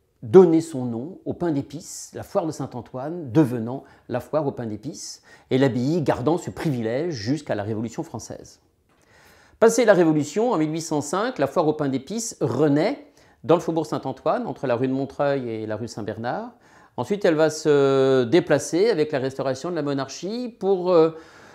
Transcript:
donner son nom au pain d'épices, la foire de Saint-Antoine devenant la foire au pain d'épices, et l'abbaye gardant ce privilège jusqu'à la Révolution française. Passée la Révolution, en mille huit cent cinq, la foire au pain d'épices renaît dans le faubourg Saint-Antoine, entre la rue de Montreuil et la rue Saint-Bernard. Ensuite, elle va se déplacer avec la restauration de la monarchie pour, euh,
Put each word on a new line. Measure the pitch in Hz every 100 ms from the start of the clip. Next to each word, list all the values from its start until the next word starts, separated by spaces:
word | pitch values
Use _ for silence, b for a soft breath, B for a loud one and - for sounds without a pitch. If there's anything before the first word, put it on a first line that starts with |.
| _ _
donner | 120 175 175 160
son | 160 135 123
nom | 113 147 - 147
au |
pain | - 175
d'épices, | 139 - 151 - - -
la | -
foire | - 196 165
de |
Saint-Antoine | - 131 123 - 127 147 175 139
devenant | 139 127 123 113 135 B B -
la | 120
foire | - 151 139
au |
pain | 123 113
d'épices, | 104 139 - - - b b -
et | 131
l'abbaye | 135 120 127 170
gardant | 139 110 135 170
ce | -
privilège | - 165 123 110 127 175 131
jusqu'à | 101 151 - 104
la |
Révolution | 101 107 113 -
française. | 151 117 - 117 - - _ _ _ b b b b b b -
Passée | 226 226
la | 214
Révolution, | 180 165 151 135 208 247
en | 185
mille | 156
huit | 160
cent | 156 151
cinq, | 139 185 240 254
la | 135
foire | 190 156
au |
pain | 151 139
d'épices | 131 - 220 226 -
renaît | 143 120 151 143 196 277 - b b b
dans | 120 170
le |
faubourg | 170 165 156
Saint-Antoine, | 139 135 127 151 220 214
entre | 127 131
la | 120
rue | 131
de |
Montreuil | 131 139 - 143 139 120
et | 110 107
la | 107
rue | 120
Saint-Bernard. | - 107 107 120 170 240 - b b b -
Ensuite, | 120 202 190
elle |
va | 156 156
se | 156 156 143 139 135 135 131 120
déplacer | 175 170 143 - 165 226
avec | 175 151
la | 139
restauration | 131 131 131 131 170
de | 170
la |
monarchie | 143 139 131 - 180 233 247 -
pour, | 190 190 180
euh, | 175 160 160 B B B